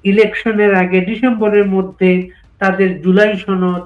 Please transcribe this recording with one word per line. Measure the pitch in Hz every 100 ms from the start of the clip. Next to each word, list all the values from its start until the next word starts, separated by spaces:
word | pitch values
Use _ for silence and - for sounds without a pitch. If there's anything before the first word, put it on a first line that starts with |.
ইলেকশনের | 196 202 202 - 226 208 208
আগে | 185 180 185
ডিসেম্বরের | 180 220 254 226 214 208
মধ্যে | 202 190 185 - 185 180 180 - _ _
তাদের | 190 190 190 160
জুলাই | 175 185 214 202
সনদ | - 190 180 175